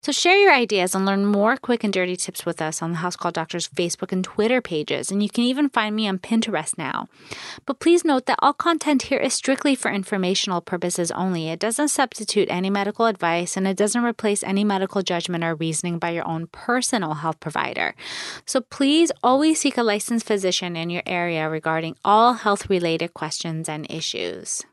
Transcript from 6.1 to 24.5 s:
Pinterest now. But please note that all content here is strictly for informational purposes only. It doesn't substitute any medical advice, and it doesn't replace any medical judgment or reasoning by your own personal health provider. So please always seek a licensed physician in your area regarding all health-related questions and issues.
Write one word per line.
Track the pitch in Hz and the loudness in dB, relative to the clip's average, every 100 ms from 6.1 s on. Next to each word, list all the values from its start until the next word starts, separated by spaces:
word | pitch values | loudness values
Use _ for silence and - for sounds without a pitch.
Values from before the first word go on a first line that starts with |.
| 190 | -2
Pinterest | - 226 226 175 156 - | 0 0 0 -2 -4 -6
now. | 139 - - _ - - - - - | -4 -6 -8 _ -18 -16 -14 -14 -8
But | 269 | 0
please | 320 349 330 | 4 4 4
note | 262 262 | 2 2
that | - | 2
all | - | 2
content | 285 339 330 - 277 | 2 0 0 2 2
here | - 269 | 2 0
is | 269 | 0
strictly | - - - 294 269 | -2 0 2 2 2
for | 220 | 0
informational | 202 190 202 180 190 - 175 | -2 -2 -2 0 0 0 -2
purposes | - 180 180 175 170 | -2 -4 -2 -2 -2
only. | - 185 175 160 | -2 -2 -2 -2
It | 165 | -2
doesn't | 214 226 294 | -2 0 0
substitute | - 269 - 208 214 185 | 2 0 -2 -2 0 2
any | 175 190 | 0 0
medical | 202 196 208 226 | 0 -2 2 0
advice, | 196 170 170 175 - | 2 0 0 -2 -2
and | 190 | 0
it | 190 | 2
doesn't | 214 240 | 2 2
replace | 240 226 214 202 | 0 0 0 0
any | - 196 | 0 0
medical | 208 190 190 202 | 2 0 0 -2
judgment | 185 175 170 170 | 0 -2 -2 -2
or | 165 156 | -2 -2
reasoning | 165 156 180 170 | -2 -2 -4 -4
by | 170 | -4
your | 170 - | -4 -4
own | 160 165 | -6 -8
personal | - - 247 240 233 165 151 | -8 -2 0 0 -2 -2 -4
health | 160 156 | -4 -4
provider. | 160 - - - 80 - - - - - - | -4 -4 -4 -2 -4 -4 -14 -12 -12 -12 -4
So | 262 | -4
please | - - 277 302 339 - | -4 0 2 4 2 2
always | 240 262 311 311 | 4 4 4 2
seek | 285 262 | 0 2
a | |
licensed | 233 208 - 233 - | 0 0 0 -2 0
physician | 208 190 175 180 170 | 0 2 0 -4 -4
in | 165 | -4
your | 175 - | -4 -4
area | 180 175 165 156 | -2 -2 -2 -2
regarding | 160 160 160 160 - - | -2 -2 -2 -2 -4 4
all | 208 240 | 6 6
health-related | 233 214 202 - 190 170 165 170 | 4 0 0 0 0 0 -2 -4
questions | - 160 - 170 160 160 | -6 -8 -6 -6 -6 -6
and | 156 - | -8 -8
issues. | 160 - - 87 87 - | -8 -6 -6 -6 -8 -8